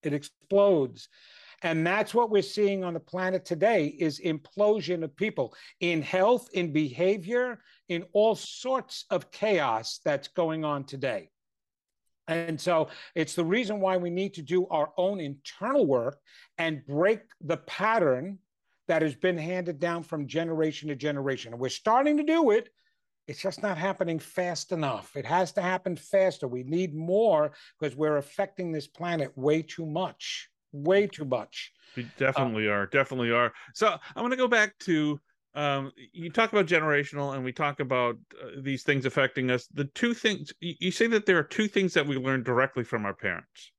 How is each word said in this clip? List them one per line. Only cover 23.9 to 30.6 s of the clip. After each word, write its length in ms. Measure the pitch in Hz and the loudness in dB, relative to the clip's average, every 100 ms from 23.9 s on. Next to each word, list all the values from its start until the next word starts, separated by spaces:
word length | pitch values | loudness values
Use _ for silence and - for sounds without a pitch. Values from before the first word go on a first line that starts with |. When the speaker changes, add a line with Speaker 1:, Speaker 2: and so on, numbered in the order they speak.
| 185 175 160 | -2 -2 -2
Speaker 1:
fast 520 | - - 175 160 - | -6 -6 -4 -6 -6
enough. 460 | 175 147 110 - 143 | -4 -2 -4 -8 -12
It 80 | |
has 260 | - 233 277 | -2 0 2
to 100 | - | 0
happen 340 | 180 185 - 170 | -2 -2 -4 -8
faster. 500 | - 196 190 - 135 | 0 2 2 0 -6
We 160 | 127 | -6
need 320 | 127 165 185 | -2 -2 -2
more, 600 | 147 165 196 226 160 151 - - _ | -4 0 4 4 4 2 -4 -20 _
'cause 160 | 151 127 | -6 0
we're 220 | 151 147 | 2 2
affecting 520 | 139 - 190 - 175 | -2 -6 -6 -4 -6
this 160 | 160 143 | -6 -8
planet 480 | - 175 165 139 | -8 -4 -2 -4
way 280 | - 135 156 | -2 2 2
too 240 | 160 - 160 | 0 -10 -6
much, 640 | 151 180 - - - - _ | -4 -4 -6 -10 -10 -12 _